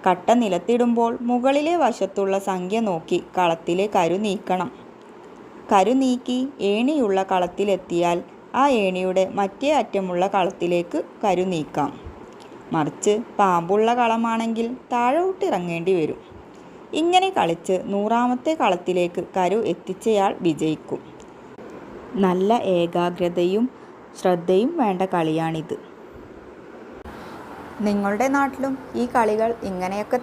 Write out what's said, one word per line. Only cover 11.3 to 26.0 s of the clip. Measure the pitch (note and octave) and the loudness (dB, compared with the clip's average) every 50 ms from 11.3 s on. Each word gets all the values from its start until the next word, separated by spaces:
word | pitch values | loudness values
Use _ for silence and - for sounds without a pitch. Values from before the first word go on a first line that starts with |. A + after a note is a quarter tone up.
| F#3 F3 | 2 2
നീക്കാം. | F#3 F#3+ F3+ D#3+ C#3+ - - D3+ C#3+ - - - - - - - - - - - - - - - - - | 2 0 0 -2 -4 -4 -2 -2 -2 -2 -4 -10 -16 -16 -16 -16 -20 -20 -20 -20 -20 -20 -20 -20 -10 -4
മറിച്ച് | - E3+ F#3 F3+ - - - G#3 G#3 G#3+ A#3 - - - | -2 -2 -2 -2 -4 -2 0 2 2 2 -2 -6 0 2
പാമ്പുള്ള | G3+ F#3+ F3+ E3+ E3 E3+ G3 G#3+ A3 A3+ A#3+ | 4 4 4 2 2 2 2 2 4 4 4
കളമാണെങ്കിൽ | B3 A#3+ A3+ A3+ A3+ A3+ A#3 A3+ A3+ A3+ A3+ A3+ A3 A3+ A#3 B3+ - - - | 2 2 2 2 0 0 0 0 -2 -2 -2 -2 -2 -2 -4 -4 -10 -8 -4
താഴോട്ടിറങ്ങേണ്ടി | B3+ A#3+ A#3+ B3 C4+ E4 F4+ F#4+ F#4+ F#4 G4+ F4+ B3+ F#3+ F3+ F3 E3+ E3+ E3+ F3+ F#3+ | -2 2 2 2 2 2 2 0 0 -2 -2 0 0 0 -2 -2 -4 -2 0 2 2
വരും. | F3 D#3 C#3+ - - - - - - - - - - - - - - - - | 2 2 0 -2 -8 -12 -20 -20 -20 -20 -20 -20 -20 -20 -20 -20 -20 -14 -6
ഇങ്ങനെ | - - D#4+ E4+ F4+ F#4 F#4 F#4+ | -2 0 2 4 4 4 4 4
കളിച്ച് | F#4+ - F#3+ E3+ E3 E3 - - F#3 F3+ - | 2 2 2 2 0 -2 0 0 0 0 0
നൂറാമത്തെ | - G3 G3+ G#3 G#3+ A3+ A#3 A#3+ B3 B3 B3+ - D#4+ D#4+ | -2 -2 -2 0 2 2 2 2 2 0 0 0 -2 0
കളത്തിലേക്ക് | D#4+ C#4 G#3+ F#3 F3 - - F3+ F3+ F3 F3 F3 F#3+ E3+ - - | 2 2 2 2 0 0 -2 0 0 0 0 -2 -6 -8 -4 -2
കരു | G3 F#3 F3 F#3+ A3+ - | 0 2 2 2 2 0
എത്തിച്ചയാൾ | - E3+ - - - F#3+ - - A3+ A3 G3+ F#3+ G3+ - - | 0 -2 -4 -4 -10 -10 -4 0 2 2 4 2 2 0 0
വിജയിക്കും. | - E3+ D3+ C#3+ D#3 D#3 D#3 D3 - - C#3+ - - - - - - - - - - - - - - - - - - - - - - - - | 0 0 0 2 0 -2 -2 -4 -6 -10 -10 -10 -10 -16 -20 -20 -20 -20 -20 -20 -20 -20 -18 -18 -16 -16 -16 -16 -16 -16 -16 -16 -16 -8 0
നല്ല | F#3+ G3 F#3 F3+ F#3 F#3+ G3+ A3+ | 2 2 4 4 2 2 2 2
ഏകാഗ്രതയും | A#3+ G3+ F#3+ F#3 F3 E3+ E3+ E3+ F3+ F3 F3 F3+ F3 F3+ F3 F3 F3+ F3 F3+ F#3+ G#3+ A#3+ B3+ - - - - - - - - - - | 2 2 2 2 2 2 2 0 0 0 0 -2 -2 -2 -2 0 0 0 2 2 2 0 -2 -4 -10 -20 -20 -20 -20 -20 -20 -18 0
ശ്രദ്ധയും | - F#3+ F3+ E3+ E3+ F3+ F#3 F#3+ A3+ C#4+ E4+ | 2 2 2 2 2 2 4 4 4 2 0
വേണ്ട | E4+ B3+ G#3 F#3 F3+ | 0 0 0 2 0
കളിയാണിത്. | F#3+ F#3+ F#3+ F3 E3 D#3+ D#3 D#3+ E3 D#3+ E3 D#3+ D#3 - - - - - - - | -2 0 0 0 0 0 0 0 -2 -2 -4 -4 -6 -6 -10 -10 -10 -18 -20 -20